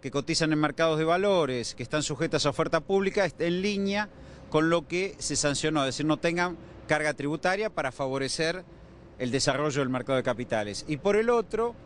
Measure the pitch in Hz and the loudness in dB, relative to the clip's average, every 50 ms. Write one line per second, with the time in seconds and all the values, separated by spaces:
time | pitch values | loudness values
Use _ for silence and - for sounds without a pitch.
0 | - 135 - 143 143 - 165 - 165 156 156 151 151 147 - - 165 165 156 156 | -10 -2 -4 -4 -2 0 0 2 2 2 2 2 2 0 2 2 2 2 2 2
1 | 160 160 170 180 196 208 196 175 156 131 127 123 113 - - - 123 - - 151 | 2 2 2 2 4 4 4 4 2 2 0 -4 -4 -6 -8 -10 -8 -4 -2 -2
2 | 143 - 151 139 165 160 156 147 127 147 135 - 160 170 170 165 151 - 196 196 | -2 -2 -2 -2 -2 0 0 2 2 2 2 0 0 2 0 0 0 2 2 2
3 | 196 190 196 208 196 165 - - 156 170 175 180 185 208 208 196 196 196 202 208 | 2 2 2 2 0 0 0 -2 -2 0 0 0 0 0 0 0 -2 -2 -2 -2
4 | 214 202 - - - - - - - - - 156 156 165 165 170 147 - 170 175 | -4 -6 -8 -18 -20 -18 -18 -18 -14 0 0 2 4 4 2 0 0 -2 -4 -2
5 | 190 196 - - - - 147 131 - 147 143 - - 156 156 151 135 135 127 - | -2 -4 -6 -8 -6 -4 -2 0 0 0 0 0 0 0 2 2 0 0 0 -2
6 | 147 156 156 147 - 170 170 175 175 180 170 - - - - - - - 156 151 | 0 0 0 2 2 0 2 2 0 -2 -2 -6 -12 -18 -18 -18 -2 0 0 2
7 | 151 151 143 - 143 143 156 156 - 180 185 202 220 214 160 - 147 131 - - | 2 0 -2 -2 -2 -4 -4 0 0 0 0 2 -2 -4 -2 -2 -4 -4 -2 -2
8 | 143 131 131 135 135 131 - - 160 160 170 185 180 - - - - - - - | -4 -2 0 -2 -2 -2 -2 0 0 -2 -2 -4 -8 -16 -20 -20 -20 -20 -20 -20
9 | - - - - 123 127 113 135 - 147 131 131 147 151 127 143 139 123 127 127 | -20 -20 -8 -4 -2 0 0 2 2 2 2 2 0 0 2 0 0 0 0 -4
10 | 120 - 135 127 117 131 120 104 123 - 117 110 104 104 101 - - - 151 135 | 0 0 0 2 2 0 -2 -2 -2 -2 0 0 0 -2 -6 -8 -6 -6 -6 0
11 | - 196 202 208 226 233 240 233 226 - - 214 226 240 233 - - | 2 2 4 4 4 4 2 2 0 -2 -2 -2 -2 -2 -4 -8 -18